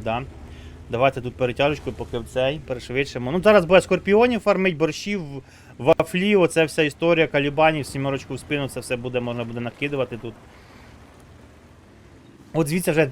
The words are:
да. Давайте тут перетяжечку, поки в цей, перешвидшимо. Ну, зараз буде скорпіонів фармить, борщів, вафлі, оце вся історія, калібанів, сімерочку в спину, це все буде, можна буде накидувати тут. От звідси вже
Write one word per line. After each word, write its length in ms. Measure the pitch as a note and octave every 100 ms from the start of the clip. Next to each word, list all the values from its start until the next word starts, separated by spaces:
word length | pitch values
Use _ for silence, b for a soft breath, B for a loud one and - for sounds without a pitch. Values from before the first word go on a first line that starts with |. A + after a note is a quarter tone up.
да. 180 | A2 A#2 C3 - B B B B -
Давайте 300 | A#2 C3+ C3
тут 140 | A#2+
перетяжечку, 580 | - B2+ A#2+ C#3 D3 C3
поки 260 | A2+ A#2 A#2+
в 60 |
цей, 340 | A#2 C3 C3 D3+ C#3
перешвидшимо. 680 | B2 - B2+ C#3 B2+ B2
Ну, 100 | F3+
зараз 220 | F#3+ G#3
буде 160 | D#3+ F3+
скорпіонів 600 | - F3+ F#3+ G#3 B3 A3+
фармить, 360 | G#3 F#3 F#3+ D3
борщів, 460 | D#3 D3+ G3+ G3+ D3 C#3 B B B B
вафлі, 580 | B2+ D#3+ D#3 F3+ G3 G3+
оце 280 | E3 E3
вся 180 | D#3+ -
історія, 440 | D3+ - E3+ E3 D#3
калібанів, 600 | D3 C#3+ C#3+ D#3 D#3 B2
сімерочку 480 | C#3 C#3 C3+ -
в 40 | C3
спину, 300 | - D3 C3+
це 120 | C3
все 160 | - B2
буде, 240 | B2 B2
можна 240 | A#2+ A#2+
буде 160 | A#2 A#2
накидувати 560 | A#2+ - C#3+ C#3 B2 A#2
тут. 180 | A#2 G#2+ - B B B B B - - - - - - - - - - - - - - -
От 140 | D#3 D3+
звідси 220 | F3+ F3+
вже 200 | D#3 D3